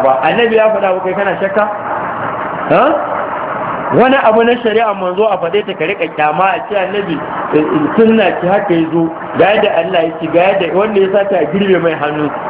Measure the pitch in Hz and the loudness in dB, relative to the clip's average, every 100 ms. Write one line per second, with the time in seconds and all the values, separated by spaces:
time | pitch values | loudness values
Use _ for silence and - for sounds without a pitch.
0 | 135 131 156 185 233 220 220 208 190 185 | 4 2 2 2 2 4 2 2 0 0
1 | 185 185 202 170 196 214 214 - - - | -2 -2 -2 -2 -2 0 -2 -2 -6 -6
2 | - - - - - - - 165 269 359 | -6 -6 -8 -6 -8 -8 0 2 2 0
3 | - - - - - - - - - 139 | -2 -6 -6 -6 -8 -6 -6 -6 -2 2
4 | 254 269 240 220 233 247 240 214 226 202 | 4 4 4 4 2 2 0 0 0 0
5 | 185 180 220 190 170 202 208 170 160 196 | -4 0 0 0 0 -2 -2 -4 -4 -2
6 | 165 - 151 156 190 170 - 208 180 202 | -4 0 0 2 0 0 -2 -2 -2 -2
7 | 180 147 - - - 151 156 165 147 - | -4 -6 -6 -8 -2 0 0 0 0 4
8 | 226 226 185 - 175 202 202 170 160 165 | 4 4 2 0 0 0 2 0 0 0
9 | 165 - - - 175 214 208 165 175 185 | 0 -4 -6 2 2 4 2 0 0 0
10 | 165 160 160 160 185 196 170 165 214 202 | 0 -2 0 2 4 2 0 0 0 2
11 | 190 202 196 190 147 185 196 180 165 156 | 2 2 0 0 0 0 2 2 2 -2
12 | 147 151 147 - - | -2 -2 -4 -4 -8